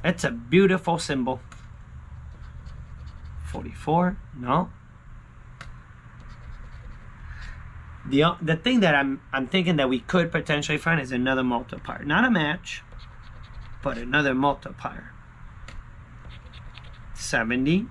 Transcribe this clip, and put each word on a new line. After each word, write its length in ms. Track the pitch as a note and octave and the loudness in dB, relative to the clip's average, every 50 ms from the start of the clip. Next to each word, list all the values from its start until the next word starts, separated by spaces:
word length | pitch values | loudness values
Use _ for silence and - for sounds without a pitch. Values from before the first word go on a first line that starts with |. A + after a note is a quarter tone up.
| - | 2
It's 200 | E3 F3+ - - | 2 0 2 0
a 60 | C3+ | -2
beautiful 680 | A#2+ A#2 A#2 - C#3+ F3+ G3 F#3 F#3+ F3+ - F3+ E3+ E3+ | -2 -4 -2 6 8 8 8 8 6 4 2 0 0 0
symbol. 400 | - - D3 C3 B2 B2+ B2+ - - - - - - - - - - - - - - - - - - - - - - - - - - - - - - - - - - - - - - - - - - | 0 -2 0 0 0 0 -2 -4 -8 -16 -16 -16 -16 -16 -16 -16 -16 -16 -16 -16 -14 -14 -14 -14 -14 -14 -14 -14 -14 -14 -14 -14 -14 -12 -12 -14 -14 -14 -14 -14 -14 -14 -14 -14 -14 -12 -12 -10 -10
Forty-four. 720 | - - - - - - - - - D#3 E3+ F3+ F3+ F#3 - - - - | -8 -8 -8 -8 -8 -10 -6 0 4 4 6 4 4 0 -2 -8 -12 -12
No. 320 | B2+ B2 B2 C3+ D#3+ F#3 - - - - - - - - - - - - - - - - - - - - - - - - - - - - - - - - - - - - - - - - - - - - - - - - - - - - - - - - - - - - - - - - - - - - | -6 0 2 4 4 2 0 -6 -16 -18 -20 -20 -20 -18 -16 -16 -16 -18 -18 -20 -20 -18 -18 -18 -16 -14 -14 -14 -16 -16 -18 -20 -20 -20 -20 -18 -16 -16 -16 -16 -16 -14 -14 -14 -14 -14 -14 -14 -16 -14 -14 -14 -14 -16 -16 -16 -16 -14 -14 -12 -12 -12 -12 -12 -12 -14 -14 -16 -16 -16 -16 -16 -12 -6
The, 160 | - C3+ C#3 | 2 6 6
uh, 140 | D#3 E3+ E3+ - | 6 6 4 2
the 160 | E3+ D3+ E3 | 0 0 0
thing 260 | D#3+ - B3 C4 A#3+ | 2 4 4 6 6
that 120 | G3 E3+ D3 | 8 8 6
I'm, 280 | C#3+ C#3 C#3 C3+ - - - - | 6 4 4 0 -4 -6 -4 -2
I'm 140 | C3+ C3 | -2 -2
thinking 300 | A#2+ - F#3+ F3+ F3 F3 | 2 2 2 4 4 4
that 120 | D3 C3+ B2+ | 4 4 4
we 120 | C3 B2 | 2 0
could 300 | - - - F3+ E3+ E3 | 0 2 2 4 4 4
potentially 460 | - E3 D3+ - D3+ D3 D3 - D3+ | 0 -2 0 2 0 2 2 0 0
find 240 | D3+ - E3+ E3 D#3 | 0 2 2 2 2
is 100 | C3+ B2+ | 2 0
another 320 | C3 B2 B2 C3 C3 C3 B2+ | 0 0 2 4 4 4 4
multiplier. 640 | B2+ B2 A#2 A#2+ - - - - - - - - | 2 2 0 0 -4 -12 -10 -8 -8 -8 -6 -2
Not 200 | C#3+ D3+ F#3+ A#3+ | 2 4 6 6
a 40 | C4 | 6
match, 540 | A#3 F3 D#3 D3 D#3 F#3 - - - - - - - - - - - - - - - - - - - - - - - - | 6 4 4 2 0 -2 -4 -10 -10 -10 -12 -14 -16 -14 -14 -14 -16 -16 -16 -16 -14 -14 -14 -14 -12 -12 -12 -12 -12 -4
but 160 | - C#3 B2 | -4 -4 -4
another 380 | A#2 A#2+ B2 C3 D3+ D3 C#3 C3 | -4 -4 2 2 4 4 4 4
multiplier. 800 | C3 C3+ C#3+ C3+ - - - - - - - - - - - - - - - - - - - - - - - - - - - - - - - - - - - - - - - - - - - - - - - - - - - - | 4 4 4 2 2 -4 -14 -12 -8 -8 -8 -8 -8 -14 -14 -18 -18 -18 -20 -18 -18 -16 -16 -16 -16 -16 -14 -14 -14 -14 -14 -16 -16 -18 -18 -18 -16 -16 -16 -16 -14 -16 -16 -16 -14 -16 -14 -14 -14 -14 -14 -16 -14 -14 -12 -10
Seventy. 720 | - - - - B2+ A2+ A2+ B2 B2+ C3 C#3+ E3+ F#3+ A#3 A#3+ | -8 -4 0 2 2 2 4 2 2 4 4 4 4 2 -2